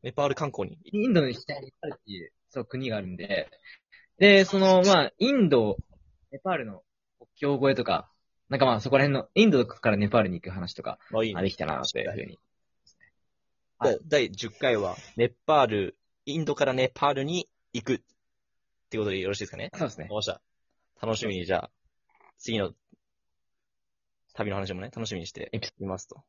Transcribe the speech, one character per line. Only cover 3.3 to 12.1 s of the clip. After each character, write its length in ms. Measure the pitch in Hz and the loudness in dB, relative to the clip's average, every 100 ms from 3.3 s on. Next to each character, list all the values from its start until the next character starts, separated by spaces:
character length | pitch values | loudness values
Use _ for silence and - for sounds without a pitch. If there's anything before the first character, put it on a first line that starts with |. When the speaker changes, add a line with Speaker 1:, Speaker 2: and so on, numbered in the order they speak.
| 95 - _ - - _ - _ _ | -6 -6 _ -20 -20 _ -20 _ _
Speaker 2:
で、 260 | 196 196 | 8 8
そ 160 | 190 196 | 6 4
の、 220 | 190 185 | 6 6
ま 240 | 185 180 143 | 8 6 4
あ、 60 | _ | _
イ 140 | 233 | 0
ン 160 | 277 180 | 4 6
ド、 280 | 135 107 - - _ _ _ _ | 4 4 -2 -10 _ _ _ _
ネ 80 | 139 | -10
パ 140 | 185 | -6
ー 60 | 170 | -6
ル 80 | 110 | -6
の 180 | 95 _ _ _ _ | -14 _ _ _ _
国 100 | - | -20
境 240 | _ 143 139 | _ -2 2
越 100 | 135 | 2
え 20 | |
と 80 | 135 | 2
か、 260 | 117 90 - _ _ _ _ | 0 -2 -4 _ _ _ _
な 100 | 113 | 2
ん 20 | |
か 60 | 131 | 4
ま 80 | |
あ、 60 | 113 | 4
そ 100 | 117 | 2
こ 80 | 135 | 2
ら 60 | |
辺 140 | 143 135 | 4 0
の、 100 | - | -2
イ 100 | - | 4
ン 60 | 220 | 6
ド 160 | 143 110 | 6 2
か 240 | - 117 | 0 0
ら 60 | 104 | 2
ネ 120 | 101 | 4
パ 100 | 117 | 2
ー 40 | |
ル 60 | 98 | 2
に 120 | 87 | -4
行 40 | |
く 60 | 90 | -8
話 240 | 92 87 | -10 -10
と 100 | - | -10
か、 160 | - - _ | -10 -10 _
Speaker 1:
あ、 120 | 110 | -2
い 60 | 113 | -2
い 40 | |
ね。 60 | 90 | -2
Speaker 2:
あ、 20 | |
で 80 | 95 | -4
き 60 | - | -4
た 100 | 78 | -6
な 160 | 71 | -4
っ 80 | 67 | -4
て 100 | 60 | -4
い 60 | |
う 60 | - | -6